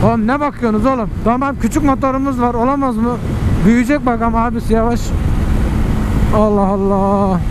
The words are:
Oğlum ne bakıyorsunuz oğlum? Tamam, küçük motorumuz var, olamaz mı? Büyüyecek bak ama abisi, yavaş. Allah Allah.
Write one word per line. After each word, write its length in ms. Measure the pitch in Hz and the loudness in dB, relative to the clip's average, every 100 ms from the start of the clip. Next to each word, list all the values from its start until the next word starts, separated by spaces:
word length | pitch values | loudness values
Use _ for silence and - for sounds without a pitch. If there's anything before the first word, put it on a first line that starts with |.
| 208 | 2
Oğlum 220 | 233 214 | 2 0
ne 120 | 277 | 0
bakıyorsunuz 460 | 294 - 240 214 240 | -2 -2 -2 0 0
oğlum? 240 | 262 208 - | 0 -4 -2
Tamam, 320 | 214 247 277 269 | -2 0 -2 -2
küçük 220 | 233 311 | -2 0
motorumuz 580 | 302 269 269 262 269 254 | 0 0 0 -2 -2 0
var, 120 | 240 | -2
olamaz 440 | 240 240 285 269 220 | 0 0 0 -2 -2
mı? 120 | 233 247 - - - - 170 | -2 -2 -4 -2 0 2 4
Büyüyecek 400 | 233 240 294 247 | 4 2 0 0
bak 160 | 226 | -2
ama 240 | 226 226 233 | 0 0 -2
abisi, 280 | 233 - | -2 0
yavaş. 280 | 220 226 240 - - - - - - - - - - - - - 214 | 0 2 0 -2 -2 0 0 0 0 0 0 0 0 0 0 2 2
Allah 260 | 214 208 | 2 2
Allah. 760 | 196 196 196 196 196 196 196 180 - | 0 0 0 0 2 2 0 0 -2